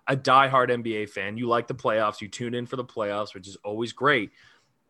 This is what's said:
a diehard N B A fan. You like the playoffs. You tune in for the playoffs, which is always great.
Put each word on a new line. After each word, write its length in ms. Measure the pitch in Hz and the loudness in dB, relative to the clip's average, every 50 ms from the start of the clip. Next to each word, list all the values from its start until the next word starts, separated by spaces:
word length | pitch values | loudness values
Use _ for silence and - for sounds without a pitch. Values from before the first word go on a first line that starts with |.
| _ | _
a 100 | - 139 | -2 -2
diehard 540 | 135 - 135 131 135 139 131 131 131 123 123 | 0 2 6 6 6 6 6 6 4 4 4
N 140 | 123 120 113 | 2 0 -2
B 140 | 117 110 | -2 -4
A 100 | 107 104 | -4 -4
fan. 280 | 101 - 101 95 101 107 | -6 -6 -6 -6 -6 -6
You 120 | 113 123 | -4 0
like 200 | 117 120 120 151 | 0 2 0 0
the 60 | - 135 | -2 -6
playoffs. 480 | 123 - 127 110 110 110 107 104 - | -4 -2 0 2 2 2 0 -2 -4
You 60 | 107 | -10
tune 260 | 98 - - 123 120 120 | -12 -10 -10 -8 -6 -6
in 140 | 120 120 | -6 -6
for 80 | 120 - | -6 -6
the 100 | 127 120 | -8 -8
playoffs, 480 | 123 - 117 107 101 101 104 107 101 - | -6 -6 -4 -4 -2 -2 -4 -6 -6 -10
which 140 | 98 92 | -16 -16
is 80 | 98 98 - - | -18 -18 -12 -10
always 280 | 104 104 110 120 113 | -6 -6 -4 -4 -6
great. 380 | - - 123 143 147 123 101 92 _ _ - - _ _ _ _ _ _ _ | -4 0 2 2 2 2 0 -4 _ _ -20 -20 _ _ _ _ _ _ _